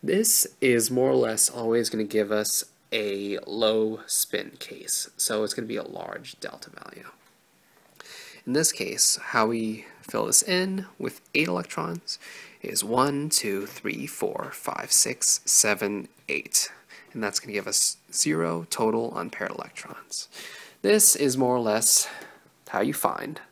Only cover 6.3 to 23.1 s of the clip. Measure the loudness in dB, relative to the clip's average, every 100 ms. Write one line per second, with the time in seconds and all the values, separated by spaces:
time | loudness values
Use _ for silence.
6.3 | -12 -12 -12 -16 -18 -18 -18 -20 -20 _
7.3 | _ _ _ _ _ _ _ -20 -18 -18
8.3 | -16 -2 2 2 0 -6 2 2 2 0
9.3 | 2 2 2 -2 -4 -10 -20 -6 -2 2
10.3 | 4 4 2 0 -4 -8 -6 -8 -8 _
11.3 | 0 0 0 -4 -6 -6 -6 -8 -12 -12
12.3 | -18 -20 -14 -6 -4 0 2 2 2 0
13.3 | 0 0 -4 -4 -8 -6 -6 -6 -4 -4
14.3 | -2 -8 -8 -8 -6 0 2 2 2 2
15.3 | 2 4 4 4 4 0 -2 -8 _ -6
16.3 | -6 0 0 0 -8 _ -20 -14 -6 -4
17.3 | -4 -4 -6 -2 0 0 -2 _ -2 0
18.3 | 2 0 -2 -4 0 0 2 -2 -4 -8
19.3 | -6 -8 -6 -12 -14 -16 -16 -12 -10 -10
20.3 | -14 -16 -16 -18 -2 4 6 8 6 4
21.3 | 4 4 4 4 2 4 4 2 -6 -16
22.3 | -20 _ _ -6 0 0 2 -2